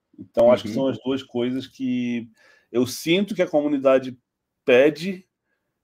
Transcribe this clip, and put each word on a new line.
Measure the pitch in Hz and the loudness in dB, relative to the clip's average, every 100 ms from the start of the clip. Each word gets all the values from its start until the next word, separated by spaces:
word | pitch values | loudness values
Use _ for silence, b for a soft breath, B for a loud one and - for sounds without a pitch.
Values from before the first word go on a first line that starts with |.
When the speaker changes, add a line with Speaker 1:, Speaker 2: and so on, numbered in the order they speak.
| _ - | _ -20
Speaker 1:
Então, | 107 - 117 | -6 2 4
acho | 123 | 4
que | 104 | 0
Speaker 2:
Uhum. | |
Speaker 1:
são | 120 135 | -4 -4
as | 120 | -4
duas | 131 131 | -4 -6
coisas | - 123 123 131 127 | -6 -4 -4 -4 -10
que | - 131 123 120 120 117 b b b b | -8 -4 -4 -4 -6 -8 b b b b
eu | 120 127 | -2 -2
sinto | - 160 180 202 | -2 -2 0 0
que | 180 | -4
a | 175 | -2
comunidade | 151 147 139 135 135 127 123 _ _ _ _ | 0 0 0 2 2 0 -14 _ _ _ _
pede, | - 123 147 151 185 185 _ _ _ _ _ _ | 4 6 4 2 -8 -10 _ _ _ _ _ _